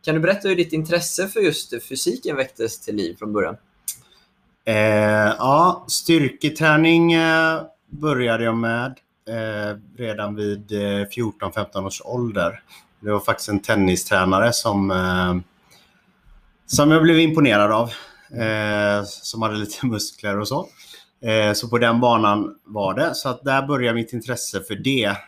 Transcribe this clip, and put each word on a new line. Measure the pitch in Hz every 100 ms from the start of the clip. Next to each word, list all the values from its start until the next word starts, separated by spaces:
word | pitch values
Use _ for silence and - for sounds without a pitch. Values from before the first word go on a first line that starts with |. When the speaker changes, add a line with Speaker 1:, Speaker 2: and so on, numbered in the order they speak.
Speaker 1:
Kan | -
du | 160
berätta | 170 196 196
hur | 180
ditt | 170
intresse | 160 160 170 170 - 196
för | 220
just | 185 147 - 120 -
fysiken | 131 175 254 - 143
väcktes | 131 - 113 -
till | - 104
liv | 87 87
från | 107
början? | 104 85 107 _ _ - - _ _ _ _ _ _
Speaker 2:
Eh, | - 110 107 107 107 107 107 107
ja, | 127 147 180 180 -
styrketräning, | - - 165 135 - 151 156 160 151 160 165 170
eh, | 165 165 160 160 160 160 _ _
började | 143 151 131 123 113
jag | 117 113
med, | 117 117 127 131 _ _ -
eh, | 113 110 104 104 104 104 -
redan | 117 107 104
vid, | 104 104 101 104
eh, | 104 101 101 101
fjorton, | - 113 - 98
femton | 110 101 98
års | 92 -
ålder. | - 123 120 101 85 - _ - _ _
Det | 107
var | 104
faktiskt | 107 104 -
en | 101
tennistränare | - 107 95 90 - 98 92 95 117
som, | 117 117 101 98
eh, | 92 92 90 90 90 90 _ _ _ _ _ _ _ _ - _ _ -
som | 143 147
jag | 156
blev | 160 160
imponerad | 160 160 143 104 104
av, | 110 120 - - - _ 120
eh, | 110 107 107 104 104 101
som | 101 - - 113
hade | 110 107
lite | 104 - 127
<laughs> |
muskler | 107 - - 104 101
och | 104
så. | 139 190 _ - - _ _
Eh, | 117 110 104
så | 104 113
på | 117
den | 117 117
banan | 123 113 107 104 98 -
var | - 104 95
det. | 101 165
Så | 123 139
att | 123
där | 135 135 139
började | 143 123
mitt | 117 113
intresse | 120 120 123 - 98
för | -
det. | 101 117 135 104 101